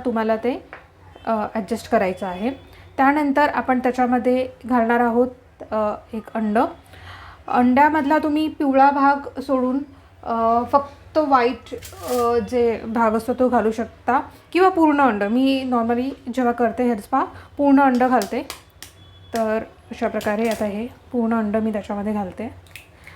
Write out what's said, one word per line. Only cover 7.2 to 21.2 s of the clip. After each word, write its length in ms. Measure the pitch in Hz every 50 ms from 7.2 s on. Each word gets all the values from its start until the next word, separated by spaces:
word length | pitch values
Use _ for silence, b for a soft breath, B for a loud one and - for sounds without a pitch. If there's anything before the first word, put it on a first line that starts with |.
| B B B B - -
अंड्यामधला 680 | - 247 247 247 247 269 294 302 302 311 262 277 311 302
तुम्ही 300 | 302 311 294 311 311 311
पिवळा 420 | 311 - 311 277 262 269 269 285
भाग 500 | 277 285 277 277 285 277 - - - 269
सोडून, 400 | 262 - 269 262 247 254 262 285 294 - B B B B B - -
अ, 400 | - 233 226 226 226 233 233 247 247
फक्त 460 | - 285 277 - - - - - - 311
व्हाईट, 580 | 302 277 269 254 240 247 262 - - - - - - - - - - 294
अ, 280 | 247 247 240 233 240 240 214 190
जे 300 | 247 240 240 233 220 - -
भाग 260 | 226 220 233 233 220
असतो 220 | 220 226 220 262 247
तो 160 | 247 254 247
घालू 220 | 247 233 202 220
शकता 500 | 220 - 226 - - - - - 240 285 - B B B B B -
किंवा 160 | 339 370 370
पूर्ण 320 | 370 359 320 302 285 285
अंड. 220 | 277 247 208 202 202
मी 400 | 202 226 254 262 269 269 262 269 254
normally 640 | 254 233 226 233 240 240 254 277 277 - - 254 226
जेव्हा 180 | 262 247 240 240
करते 300 | 240 247 226 226 - 247
हेअर 160 | 240 233 202
स्पा, 240 | - - - 269 349 359 B B B B B -
पूर्ण 240 | 285 285 277 277
अंड 220 | 277 269 247 240 254
घालते. 440 | 254 254 233 202 - 226 254 294 - - - - - _ _ - - - - - - - - - - -
तर 260 | 233 220 214 214 226 220 - - - - -
अशा 160 | 233 - 233 214
प्रकारे 420 | 214 220 - 220 208 208 233 233
आता 160 | 214 - 220
हे 220 | 208 196 208 233 247 - - - -
पूर्ण 220 | - 247